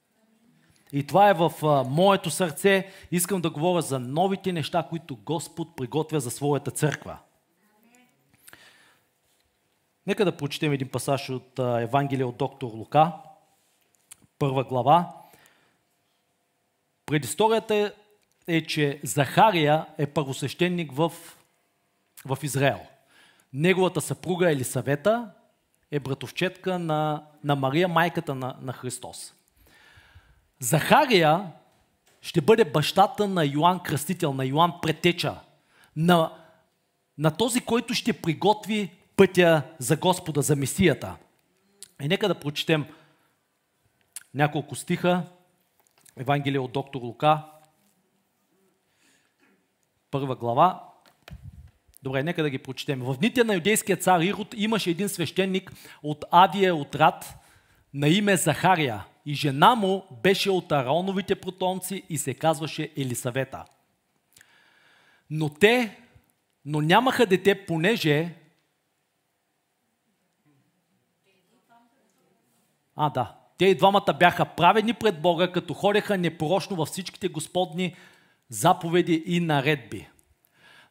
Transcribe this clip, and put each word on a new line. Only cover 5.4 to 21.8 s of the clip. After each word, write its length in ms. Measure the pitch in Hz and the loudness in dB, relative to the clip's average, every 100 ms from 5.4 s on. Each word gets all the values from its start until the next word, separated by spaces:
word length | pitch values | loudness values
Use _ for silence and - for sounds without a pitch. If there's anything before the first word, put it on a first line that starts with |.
| - - 160 - | -8 -12 -12 -10
приготвя 440 | 123 151 156 156 | -6 -4 -2 -4
за 100 | 123 | -6
своята 400 | - 143 143 135 | -6 -2 -2 -2
църква. 480 | - 151 - 90 78 _ _ _ _ _ 220 _ 247 247 _ _ _ - - - _ _ _ _ _ _ _ _ _ _ _ _ _ 175 | -2 -2 -2 -10 -16 _ _ _ _ _ _ _ _ _ _ _ _ -20 -20 -20 _ _ _ _ _ _ _ _ _ _ _ _ _ -8
Нека 180 | 202 | -2
да 120 | 190 - | -2 -2
прочетем 360 | 143 - 156 | -6 -4 -2
един 160 | 143 131 | -2 -4
пасаж 420 | 127 - 135 - | -6 -2 -2 -2
от, 280 | 127 - - | -10 -10 -4
а, 220 | 123 120 | -2 0
Евангелие 440 | 117 139 143 135 | 0 0 0 -2
от 120 | 127 120 | -4 -4
доктор 340 | 135 - 123 | -8 -6 -12
Лука, 400 | 110 104 147 160 170 - - _ _ _ _ _ _ _ - _ - | -12 -2 2 2 0 -18 -20 _ _ _ _ _ _ _ -20 _ -4
първа 260 | 143 131 | -2 0
глава. 520 | 127 131 120 165 175 - - _ _ _ _ _ _ _ _ _ _ _ _ _ _ _ _ _ - | -2 0 4 4 4 -10 -20 _ _ _ _ _ _ _ _ _ _ _ _ _ _ _ _ _ -2
Предисторията 880 | 147 123 - 220 226 220 214 208 - _ _ _ _ - | -2 -2 0 2 2 0 0 0 -4 _ _ _ _ -2
е, 200 | 165 160 | -2 -2
че 340 | 156 147 139 | -2 -2 -2
Захария 840 | 123 - 131 - 220 180 147 156 - - | -6 0 0 6 6 6 2 2 0 -6
е 80 | 147 | -4
първосвещеник 880 | - 135 131 139 - 180 175 156 | -2 -4 -4 -6 -2 -2 -2 -6
в, 200 | 127 165 165 - - _ _ _ _ | -2 -2 -4 -20 -20 _ _ _ _